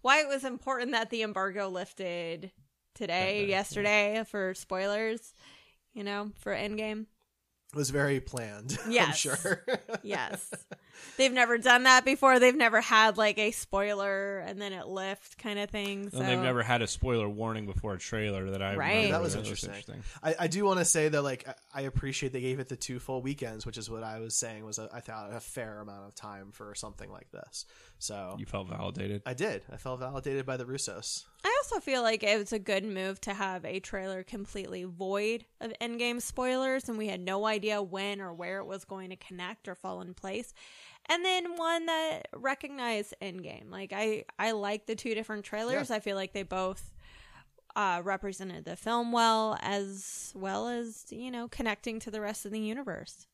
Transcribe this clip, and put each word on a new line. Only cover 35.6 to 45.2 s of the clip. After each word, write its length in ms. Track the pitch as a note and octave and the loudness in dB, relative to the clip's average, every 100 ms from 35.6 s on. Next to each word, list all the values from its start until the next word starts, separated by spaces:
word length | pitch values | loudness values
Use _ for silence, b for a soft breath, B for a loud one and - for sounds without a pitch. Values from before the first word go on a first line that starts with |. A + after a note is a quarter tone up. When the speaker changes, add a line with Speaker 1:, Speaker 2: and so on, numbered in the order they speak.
Speaker 1:
of 120 | A3+ A3 | -10 -6
Endgame 400 | A#3 A#3 A#3+ A#3+ | -4 0 0 0
spoilers, 680 | - - B3+ B3+ C4 C4 C4 | -4 -2 0 2 2 0 -2
and 80 | A3 | -4
we 120 | G#3+ | -2
had 120 | F#3 | -2
no 240 | F3+ F#3+ G#3+ | -2 0 2
idea 360 | G#3+ G#3+ G#3 | 2 2 0
when 380 | G3 F#3+ G3 G3+ | 0 -2 -4 -4
or 100 | F#3+ | -6
where 260 | E3 F3 F#3+ | -8 -6 -6
it 60 | G3 | -6
was 200 | F#3+ - | -10 -10
going 240 | F#3+ F#3 | -12 -10
to 60 | F#3 | -14
connect 520 | - F3+ F3+ A3 - | -14 -10 -8 -8 -10
or 60 | |
fall 260 | F3+ F#3+ F3+ | -10 -8 -8
in 140 | F3+ | -10
place. 400 | F3+ F#3+ G3 G3+ - B B B B - | -10 -6 -6 -6 -14 B B B B 0
And 180 | E4 | 2
then 320 | F4+ F#4 F4 E4+ | 4 2 0 -2
one 300 | E4 E4+ E4 | 0 2 2
that 420 | D#4+ D#4+ D#4 - | 0 0 -2 -6
recognized 800 | - B3+ C#4 D4 C#4 A#3+ A3 G#3+ - | -6 -2 -2 -6 -6 -2 -2 -2 -8
Endgame. 500 | G3 F#3 E3 - - | -10 -8 -10 -12 -14
Like, 220 | F#3 G3 | -12 -8
I, 300 | G3 A3 G#3+ - - | -2 0 -2 -4 -2
I 140 | G#3+ | 0
like 340 | A3 G3+ G#3+ - | 0 0 -2 -4
the 80 | |
two 200 | A3 B3 | -6 -2
different 300 | A3 | -4